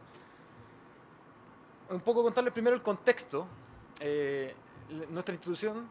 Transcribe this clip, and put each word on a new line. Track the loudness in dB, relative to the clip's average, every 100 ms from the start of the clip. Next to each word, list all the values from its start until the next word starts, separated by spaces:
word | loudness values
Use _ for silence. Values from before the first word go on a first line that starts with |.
| -14 -20 -20 -20 -20 -20 -20 -20 -20 -20 -20 -20 -20 -20 -20 -20 -20 -20 -8
Un | -2
poco | 2 4
contarles | 6 4 2
primero | 2 2 2
el |
contexto. | 0 2 2 2 0 -4 -6 -12 -20 -20 -20 -8
Eh, | -2 0 0 -2 -6 -10 -20 -20 -14
l-, | -12 -8
nuestra | -8 -6 -8
institución, | -6 -4 -4 -6 -12